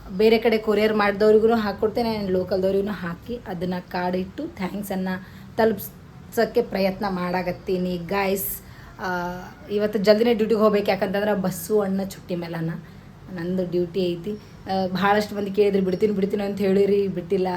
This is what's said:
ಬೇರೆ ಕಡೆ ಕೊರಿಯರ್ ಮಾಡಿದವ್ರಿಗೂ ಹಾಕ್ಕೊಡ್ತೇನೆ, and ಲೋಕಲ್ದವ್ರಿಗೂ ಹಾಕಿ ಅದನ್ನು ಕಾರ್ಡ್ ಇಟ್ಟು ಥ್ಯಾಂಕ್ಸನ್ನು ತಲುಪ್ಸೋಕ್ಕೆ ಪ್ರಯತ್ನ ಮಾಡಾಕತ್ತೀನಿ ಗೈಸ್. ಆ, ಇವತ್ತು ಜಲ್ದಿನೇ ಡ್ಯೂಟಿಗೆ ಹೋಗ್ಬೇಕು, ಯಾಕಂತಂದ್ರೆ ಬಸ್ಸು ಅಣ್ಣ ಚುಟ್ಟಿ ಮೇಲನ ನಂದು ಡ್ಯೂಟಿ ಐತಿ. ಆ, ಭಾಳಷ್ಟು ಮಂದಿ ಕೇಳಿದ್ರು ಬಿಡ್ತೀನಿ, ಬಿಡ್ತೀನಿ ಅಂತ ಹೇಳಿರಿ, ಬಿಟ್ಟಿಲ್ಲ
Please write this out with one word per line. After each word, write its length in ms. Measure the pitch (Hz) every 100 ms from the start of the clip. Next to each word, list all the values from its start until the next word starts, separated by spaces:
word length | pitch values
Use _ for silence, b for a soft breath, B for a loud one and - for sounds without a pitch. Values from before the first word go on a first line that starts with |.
| - 190
ಬೇರೆ 200 | 220 226
ಕಡೆ 200 | 226 220
ಕೊರಿಯರ್ 360 | 220 208 214
ಮಾಡಿದವ್ರಿಗೂ 600 | 214 202 196 214 214 226 233
ಹಾಕ್ಕೊಡ್ತೇನೆ, 680 | 208 190 220 240 226 214
and 100 | 196
ಲೋಕಲ್ದವ್ರಿಗೂ 560 | 185 175 190 190 196 202
ಹಾಕಿ 520 | 175 175 170 - 233 -
ಅದನ್ನು 440 | 180 180 180 -
ಕಾರ್ಡ್ 260 | 180 180 185
ಇಟ್ಟು 300 | 185 - 320
ಥ್ಯಾಂಕ್ಸನ್ನು 800 | - 180 196 202 190 185 185 B B B -
ತಲುಪ್ಸೋಕ್ಕೆ 1040 | 226 202 - - - - - 233 220 240
ಪ್ರಯತ್ನ 440 | 233 196 196 190 208
ಮಾಡಾಕತ್ತೀನಿ 880 | 180 180 180 180 175 - 185 180 180
ಗೈಸ್. 640 | 170 196 196 190 - - B B B B
ಆ, 60 | 196 180 175 180 - - -
ಇವತ್ತು 280 | 202 208 214
ಜಲ್ದಿನೇ 340 | 190 214 240
ಡ್ಯೂಟಿಗೆ 260 | 220 214 220
ಹೋಗ್ಬೇಕು, 300 | 214 202 208
ಯಾಕಂತಂದ್ರೆ 440 | 190 196 202 208
ಬಸ್ಸು 480 | 196 185 - - 214
ಅಣ್ಣ 220 | 196 190
ಚುಟ್ಟಿ 320 | 190 - - 175
ಮೇಲನ 340 | 170 165 165 165 B B B - -
ನಂದು 340 | 180 175 185 175
ಡ್ಯೂಟಿ 460 | 175 175 190 180
ಐತಿ. 240 | 170 208 208
ಆ, 520 | - - - 190 185
ಭಾಳಷ್ಟು 480 | 185 202 208 208 208
ಮಂದಿ 160 | 196
ಕೇಳಿದ್ರು 300 | 202 202 196
ಬಿಡ್ತೀನಿ, 320 | 185 180 214
ಬಿಡ್ತೀನಿ 300 | 190 190 208
ಅಂತ 140 | 202 202
ಹೇಳಿರಿ, 500 | 196 190 202 202 196
ಬಿಟ್ಟಿಲ್ಲ 400 | 175 170 196 185